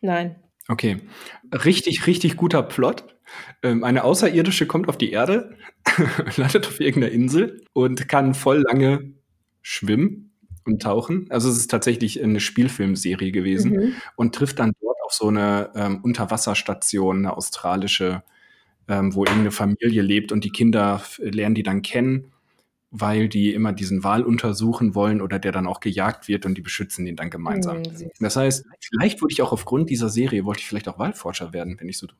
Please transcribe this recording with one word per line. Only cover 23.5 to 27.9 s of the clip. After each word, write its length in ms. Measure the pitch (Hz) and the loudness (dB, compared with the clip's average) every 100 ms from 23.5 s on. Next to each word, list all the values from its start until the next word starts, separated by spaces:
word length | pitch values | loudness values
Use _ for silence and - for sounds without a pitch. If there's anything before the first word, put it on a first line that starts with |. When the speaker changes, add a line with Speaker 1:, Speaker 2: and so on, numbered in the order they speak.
Speaker 2:
immer 200 | 104 110 | 2 0
diesen 320 | 98 95 98 98 | -2 -2 -2 0
Wal 180 | 107 | 2
untersuchen 720 | 123 117 117 98 113 117 113 98 | 2 0 0 0 -2 2 0 2
wollen 260 | 101 107 | 2 0
oder 160 | 95 98 | -2 -4
der 120 | 98 | -2
dann 160 | 95 92 | -2 -4
auch 140 | 90 | -4
gejagt 480 | 110 95 98 - - | -6 -2 -2 -2 -4
wird 160 | 101 98 | -4 -2
und 120 | 92 | -6
die 40 | |
beschützen 440 | 85 - 98 - 90 | -6 -8 -8 -8 -8
den 120 | 82 | -8
dann 120 | 78 | -10
gemeinsam. 500 | 82 82 196 180 - | -8 -4 -4 -2 -4
Speaker 1:
Mhm, 60 | |
süß. 220 | 165 | -8